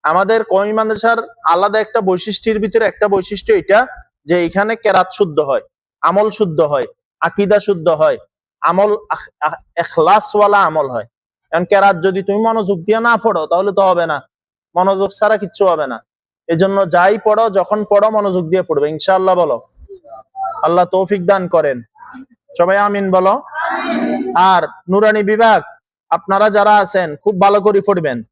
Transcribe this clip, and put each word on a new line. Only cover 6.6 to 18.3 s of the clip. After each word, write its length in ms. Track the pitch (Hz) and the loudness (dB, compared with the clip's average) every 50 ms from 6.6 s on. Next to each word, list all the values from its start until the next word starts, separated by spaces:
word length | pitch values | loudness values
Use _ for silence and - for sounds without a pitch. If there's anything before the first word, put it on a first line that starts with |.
হয়, 260 | 160 147 147 135 123 - - _ _ _ _ _ | 0 0 0 -2 -2 -4 -10 _ _ _ _ _
আকীদা 380 | 156 170 - 196 202 180 208 208 | -6 -4 -2 -2 0 2 2 0
শুদ্ধ 300 | - - 202 170 156 175 | 2 0 -4 -2 0 -2
হয়, 280 | 160 151 156 151 131 107 - _ _ _ _ _ _ _ | 0 2 2 0 0 -2 -8 _ _ _ _ _ _ _
আমল 360 | - 156 170 190 202 208 208 214 214 _ | -2 0 0 2 0 0 -2 -4 -4 _
আখ-, 200 | 156 - - - _ _ | -8 -8 -8 -20 _ _
আখ-, 220 | - - 240 - _ _ _ | -6 -6 -6 -6 _ _ _
এখলাসওয়ালা 840 | 170 165 - - 170 156 170 202 214 202 - - 208 208 202 202 202 | -6 -6 -4 0 0 2 4 4 2 2 0 0 2 2 4 4 2
আমল 280 | 190 160 156 156 143 131 | 2 2 0 -2 -4 -2
হয়। 140 | 123 113 101 _ _ _ _ _ _ _ _ _ | -6 -8 -8 _ _ _ _ _ _ _ _ _
এখন 140 | 156 170 180 | -4 -4 0
কেরাত 320 | - 202 196 196 196 190 165 | 2 2 4 4 4 2 2
যদি 200 | 160 190 185 196 | -2 -2 -2 -2
তুমি 160 | 190 196 196 208 | -4 -2 -2 -2
মনোযোগ 400 | 226 226 226 226 208 180 202 170 165 | -2 -2 -2 -2 -2 -2 -4 -4 0
দিয়ে 160 | 214 214 226 | -2 -2 0
না 160 | 226 240 233 | 2 0 0
পড়ো 300 | 202 - 226 196 170 156 | 2 0 -2 -2 -2 -2
তাহলে 260 | 147 170 175 196 202 | 0 0 0 0 0
তো 100 | 185 202 | 0 2
হবে 240 | 196 185 180 170 170 | 2 2 2 0 0
না, 220 | 165 151 135 - _ _ _ _ _ _ _ _ _ _ | -2 -4 -8 -8 _ _ _ _ _ _ _ _ _ _
মনোযোগ 340 | 170 185 196 196 190 196 190 | -2 0 0 0 0 -2 -4
ছাড়া 260 | 196 - 220 208 220 | -2 -2 0 0 0
কিচ্ছু 300 | 202 202 180 - - 196 | 0 -2 -8 -2 0 2
হবে 200 | 185 170 156 147 | 2 2 0 -2
না। 180 | 131 120 110 _ _ _ _ _ _ _ _ _ | -6 -6 -12 _ _ _ _ _ _ _ _ _
এজন্য 420 | - 170 160 196 190 196 196 196 170 | -4 0 0 0 0 2 0 0 2
যাই 300 | 165 175 175 196 214 220 - | 2 2 4 4 2 2 0
পড়ো, 260 | 214 214 214 226 226 | 0 2 2 0 0
যখন 340 | 190 196 175 - 214 214 208 | 0 -2 0 0 -2 -4 0
পড়ো 260 | - 208 202 202 220 | 0 0 2 2 0
মনোযোগ 380 | 220 214 202 202 | 0 0 -2 0